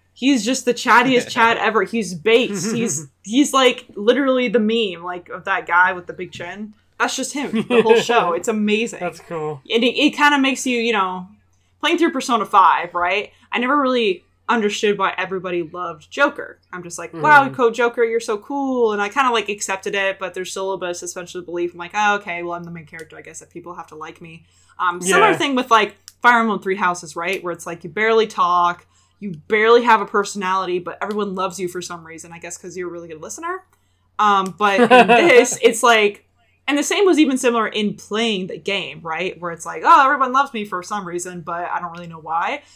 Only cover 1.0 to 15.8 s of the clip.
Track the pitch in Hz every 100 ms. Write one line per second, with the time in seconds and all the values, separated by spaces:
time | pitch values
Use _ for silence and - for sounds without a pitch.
1 | 254 247 247 - 226 233 214 214 185 233
2 | 185 180 208 233 247 202 190 233 226 143
3 | 151 _ 190 240 294 269 247 - - -
4 | 208 277 277 254 247 220 214 233 208 170
5 | 175 180 - 180 175 185 165 170 185 180
6 | 175 160 180 - 175 190 214 - _ -
7 | 254 - 254 285 233 220 - 240 220 226
8 | - 233 180 165 - 220 208 214 226 196
9 | 180 160 - 170 151 147 - 233 240 -
10 | 285 - 294 285 269 254 262 240 226 214
11 | 190 185 185 _ _ _ _ _ - 339
12 | 330 262 247 240 190 202 175 139 175 175
13 | 175 196 202 _ - 208 247 294 262 254
14 | 220 180 _ _ - 233 208 202 214 202
15 | 190 - 180 190 180 175 160 175